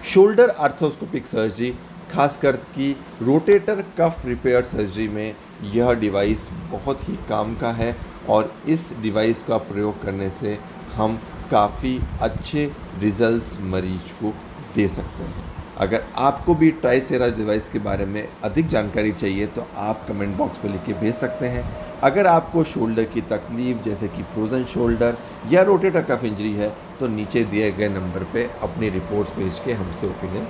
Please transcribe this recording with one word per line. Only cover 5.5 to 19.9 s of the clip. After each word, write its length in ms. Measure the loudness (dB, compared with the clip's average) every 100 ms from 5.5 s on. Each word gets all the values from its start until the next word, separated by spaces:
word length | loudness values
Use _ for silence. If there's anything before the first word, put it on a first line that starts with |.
| -14
यह 300 | -2 2 4
डिवाइस 560 | 4 4 2 2 2 -4 -12 -8
बहुत 380 | -6 -2 -4 -4
ही 100 | -8 -2
काम 260 | -2 -2 -2
का 160 | -2
है 240 | 0 -2 -2 -10 -12 2
और 260 | 4 4 -4 0
इस 280 | 0 0 -4
डिवाइस 420 | -2 2 2 2
का 140 | 0 -2
प्रयोग 460 | 0 -2 -2 -2
करने 260 | -6 -4 -4
से 300 | -4 -4 -4 -8 -16 -12
हम 260 | 0 0 0 -8 -14 2
काफ़ी 500 | 4 4 2 -2 -2 -4 -2
अच्छे 500 | -2 -2 -4 -2 -2 -4 -12 -2
रिजल्ट्स 580 | 0 4 4 2 0 -8
मरीज 500 | -2 -2 -2 -4 -8
को 220 | -6 -6 -6 -12 -16 -6 0
दे 120 | 0
सकते 360 | 0 -8 -8
हैं। 320 | -10 -8 -10 -12 -14 -4
अगर 260 | 0 0 -2 0
आपको 400 | 2 2 2 6
भी 160 | 6
Tricera 640 | 4 4 2 2 0 2 0
डिवाइस 340 | 0 0 0
के 100 | -6
बारे 260 | -4 -2 -2
में 220 | -4 -6 -6
अधिक 240 | -2 0 2
जानकारी 440 | 2 0 0 0
चाहिए, 360 | 0 -2 0 -2
तो 200 | -4 -8 -6
आप 300 | -4